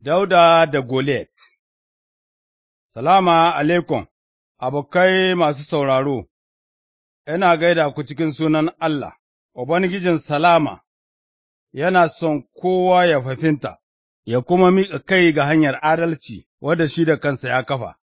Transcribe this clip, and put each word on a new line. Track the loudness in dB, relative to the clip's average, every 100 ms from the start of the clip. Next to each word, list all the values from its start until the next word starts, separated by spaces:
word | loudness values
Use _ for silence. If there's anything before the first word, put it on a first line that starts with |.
Dauda | -2 -2 2 4 6 4 2
da | -2
Goliat. | -4 -4 -2 -4 -6 _ -20 _ _ _ _ _ _ _ _ _ _ _ _ _ _
Salama | -8 2 2 4 4 2
alaikum, | 0 0 -2 -2 -6 -6 _ _ _ _ _
abokai | -6 -6 -4 0 2 2 0
masu | 0 0 -2
sauraro, | -6 -4 0 0 0 -4 -8 _ _ _ _ _ _ _ _ _ -8
ina | -2 2 2
gaida | 2 2 0
ku | -4
cikin | -12 -6 -6
sunan | -2 0 0 -2 -4
Allah, | -6 -4 -8 -16 _ _ _
Ubangijin | -14 -4 -2 -2 -2 -2 -2
Salama, | -2 0 2 2 0 -8 _ _ _ _ _ _ _ _ _
yana | -6 0 2 2
son | 0 -4 -4 -8 -8
kowa | -2 0 2 4 4
ya | 0
fahimta, | -2 -4 -2 -2 -6 -14 _ _ _ _
ya | -4 -4
kuma | 0 2 4
miƙa | 4 0 -6 -2
kai | 2 2
ga | 2 0
hanyar | 2 0 0
adalci | -2 0 -2 -6 -10 -18 _ _
wadda | -4 -2 -2
shi | 0
da | 0 0
kansa | -2 -6 -4
ya | -4
kafa. | -4 -8 -8 -16